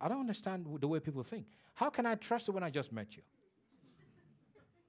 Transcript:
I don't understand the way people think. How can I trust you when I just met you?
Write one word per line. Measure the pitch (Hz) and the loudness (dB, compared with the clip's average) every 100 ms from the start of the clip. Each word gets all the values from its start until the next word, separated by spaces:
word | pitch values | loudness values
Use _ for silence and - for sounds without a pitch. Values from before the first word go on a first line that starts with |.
I | 165 | 0
don't | 269 | 2
understand | 247 202 196 185 160 151 | 0 -2 -2 -4 -4 0
the | 143 | 2
way | 160 | 2
people | 156 139 | 0 -4
think. | 117 226 - - - | -4 -8 -10 -18 -20
How | - 294 | 0 2
can | - 233 | 4 2
I | 220 | 2
trust | - 233 - | 2 0 2
you | |
when | 190 | 0
I | 175 | 0
just | 139 123 | 0 -2
met | 113 104 - | -4 -8 -12
you? | - _ _ _ _ _ - - - - - - _ 415 - 339 | -20 _ _ _ _ _ -20 -20 -20 -20 -20 -20 _ -20 -20 _